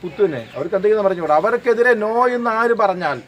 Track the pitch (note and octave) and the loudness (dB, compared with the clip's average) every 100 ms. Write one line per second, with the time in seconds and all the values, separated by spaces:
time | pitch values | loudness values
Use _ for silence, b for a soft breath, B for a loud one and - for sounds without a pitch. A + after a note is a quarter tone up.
0 | F3+ - F#3+ C#3 A2+ - F3+ F#3+ G3+ G#3+ | -12 -2 -2 -2 -10 -10 -4 -2 0 2
1 | G3 F3+ D#3 D3+ G3 A#3 A#3+ A3+ A#3 A3+ | 0 -2 2 2 2 -2 0 2 2 2
2 | G#3 A#3 B3 B3 A#3+ A3 A#3+ A#3 G#3 F3+ | 0 0 2 0 -2 0 0 2 0 0
3 | E3 C3 | -4 -6